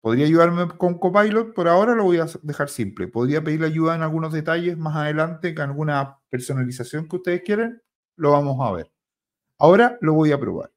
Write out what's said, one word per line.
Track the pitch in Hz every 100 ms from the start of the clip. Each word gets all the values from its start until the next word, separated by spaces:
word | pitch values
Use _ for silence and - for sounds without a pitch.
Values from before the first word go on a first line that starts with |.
¿Podría | 113 123 151
ayudarme | 165 170 175 175 -
con | 180 175
Copilot? | 185 196 214 214 226
Por | 208 170
ahora | 175 220
lo | 233
voy | 196 170
a | 156 -
dejar | 151 143 143
simple. | - 104 - 92
¿Podría | 113 123 151
pedirle | 156 156 160
ayuda | 156 160 165
en |
algunos | 160 160 160
detalles | 160 156 170 175 165
más | 160 156
adelante, | 151 151 165 165 175
con | 160 143
alguna | 139 151 143 135 - _
personalización | 127 127 135 127 127 123 151 160
que | 180
ustedes | 180 180
quieren? | 180 208 233 233 _ _ _ _
Lo | 147
vamos | 147 143 135
a | 123
ver. | 90 80 _ _ _ _ _ _ _
Ahora | 151 196 240 240
lo | 160
voy | 156 156
a | 143
probar. | 110 87 -